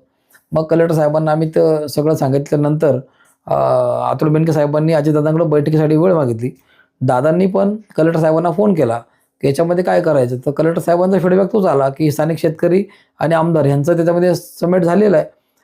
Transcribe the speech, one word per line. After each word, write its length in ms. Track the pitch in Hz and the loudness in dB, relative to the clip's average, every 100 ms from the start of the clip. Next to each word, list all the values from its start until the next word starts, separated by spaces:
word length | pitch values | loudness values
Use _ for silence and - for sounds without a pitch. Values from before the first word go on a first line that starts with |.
| _ _ _ _ _ | _ _ _ _ _
मग 120 | 156 | -4
कलेक्टर 300 | 160 165 165 | 0 0 2
साहेबांना 380 | 160 151 156 156 | 2 0 0 0
आम्ही 180 | 156 160 | 0 0
तर 360 | 165 165 156 147 | 0 2 0 -2
सगळं 280 | 151 151 | -2 0
सांगितल्यानंतर, 840 | 156 139 139 143 151 147 151 156 127 - _ _ _ - | 0 0 -2 -2 -2 0 0 0 0 -6 _ _ _ -4
अ, 80 | - 135 127 123 120 123 | -2 0 0 0 -2 -4
अतुल 140 | 127 156 | -2 0
बेनके 240 | 156 160 | 0 0
साहेबांनी 400 | 151 147 151 156 | 0 0 0 0
अजितदादांकडे 520 | 156 151 151 151 160 | 0 0 0 0 0
बैठकीसाठी 520 | 165 151 143 156 156 156 | 0 0 2 2 2 2
वेळ 160 | 185 | 2
मागितली. 380 | 170 131 113 123 - _ _ _ - | 2 0 -4 -8 -10 _ _ _ -4
दादांनी 440 | 131 127 147 170 190 | -2 0 0 2 0
पण 300 | 190 196 214 - - | 0 -2 -4 -6 -2
कलेक्टर 240 | 160 170 | 0 2
साहेबांना 300 | 160 160 170 | 0 0 0
फोन 240 | 165 208 | 0 0
केला 260 | 165 123 117 - _ _ _ | 0 0 -4 -10 _ _ _
की 80 | 139 | -2
याच्यामध्ये 360 | 139 170 180 | -2 -2 -2
काय 160 | 185 180 | 0 0
करायचं, 360 | 165 147 123 123 | 2 0 0 -4
तर 140 | 147 | -4
कलेक्टर 300 | 139 160 170 | -2 -2 -2
साहेबांचा 380 | 160 175 185 190 | -2 0 0 0
फीडबॅक 340 | 180 185 190 | 2 0 0
तोच 120 | 220 | 0
आला 240 | 190 139 135 | 0 0 0
की 220 | 135 156 | 0 -2
स्थानिक 280 | 139 156 160 | 0 -2 -2
शेतकरी 460 | 165 160 175 190 202 - _ - | -4 -2 0 0 -2 -10 _ -6
आणि 160 | 147 | -2
आमदार 300 | 160 165 160 | 0 2 2
यांचं 320 | 139 143 147 170 | 2 2 0 0
त्याच्यामध्ये 380 | 165 175 180 | 0 2 0
समेट 500 | 165 - - 175 185 | -2 -6 -6 0 2
झालेलं 320 | 170 185 214 156 | 2 2 2 2
आहे 100 | 139 _ _ _ | 0 _ _ _